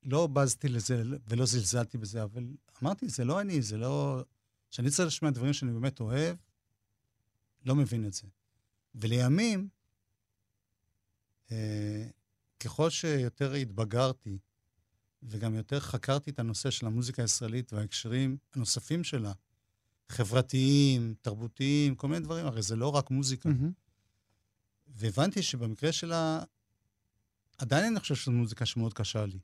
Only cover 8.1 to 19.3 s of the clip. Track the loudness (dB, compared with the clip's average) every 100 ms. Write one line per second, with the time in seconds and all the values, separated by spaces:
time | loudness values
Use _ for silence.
8.1 | -6 -12 _ _ _ _ _ _ -4 0
9.1 | 2 4 4 2 0 -4 _ _ _ _
10.1 | _ _ _ _ _ _ _ _ _ _
11.1 | _ _ _ _ -6 -4 -4 -4 -6 -8
12.1 | -14 _ _ _ _ -8 0 0 2 0
13.1 | 0 0 0 -2 0 -4 -2 0 2 2
14.1 | 0 -8 -10 _ _ _ _ _ _ _
15.1 | _ -10 -4 -2 -2 -2 -4 -2 -4 0
16.1 | 0 0 -4 -4 -2 -2 -2 -2 -2 -2
17.1 | -2 0 0 -2 -4 -4 -6 -4 -6 -2
18.1 | 0 0 -2 _ -6 -2 -2 -2 -4 -2
19.1 | -4 -4